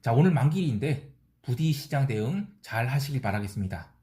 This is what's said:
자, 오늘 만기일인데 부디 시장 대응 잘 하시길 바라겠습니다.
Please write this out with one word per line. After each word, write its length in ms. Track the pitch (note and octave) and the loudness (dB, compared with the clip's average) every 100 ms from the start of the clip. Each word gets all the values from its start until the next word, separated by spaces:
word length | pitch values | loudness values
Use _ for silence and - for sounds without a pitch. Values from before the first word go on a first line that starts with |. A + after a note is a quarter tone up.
자, 100 | B2 | 4
오늘 180 | A#2 F3+ | 4 6
만기일인데 800 | D3+ C3+ F3 E3+ G#2+ C#3 C#3 - - _ _ | 6 2 2 0 0 0 -2 -6 -20 _ _
부디 320 | - B2 D#3+ | -6 0 0
시장 340 | C#3+ - C#3+ C3+ | 0 -2 0 0
대응 420 | A2 A2+ G3 G#3 - | 0 -2 -2 -6 -14
잘 260 | - A2+ B2 | -6 -4 0
하시길 360 | C#3 C#3 C#3 | -2 -2 -2
바라겠습니다. 720 | A2 G#2 G2+ - F#2+ E2+ - _ | -2 -2 -4 -4 -4 -6 -12 _